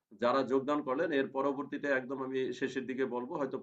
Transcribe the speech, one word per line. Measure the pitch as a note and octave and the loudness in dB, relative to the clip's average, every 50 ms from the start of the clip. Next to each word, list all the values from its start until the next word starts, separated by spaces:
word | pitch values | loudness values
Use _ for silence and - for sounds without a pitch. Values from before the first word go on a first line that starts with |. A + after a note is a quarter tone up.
| _ _ A2+ G2+ | _ _ -4 0
যারা | A#2 A#2+ B2 C3+ B2 | 2 4 4 4 2
যোগদান | A2+ C3 C#3 C3 C3+ D3 D3 | 2 2 2 2 2 0 0
করলেন | - C3 B2+ C#3+ F3 E3+ | 0 0 0 0 0 2
এর | D3+ C3+ C3+ - | 2 2 2 0
পরবর্তীতে | - C3+ C3+ C#3+ C#3 C3+ C#3 C#3 C#3+ C#3 D3 C#3+ | 0 0 0 0 0 0 -4 -6 -6 -4 0 0
একদম | C3+ C3 B2+ B2 C#3 C3+ C3 | 0 0 0 -2 -4 -4 -4
আমি | B2+ C3+ C3 C3 B2+ - - | -2 0 0 0 -2 0 -2
শেষের | C3+ B2 B2+ C3+ B2 | -2 -2 -2 -2 -4
দিকে | A2+ C3 C3+ C3+ | -2 -2 0 0
বলবো, | A#2 A#2+ A#2+ B2 B2+ F3 | 0 0 -2 -4 -4 -4
হয়তো | D#3 C#3 C3+ C3+ B2 | -2 -2 -2 -4 -4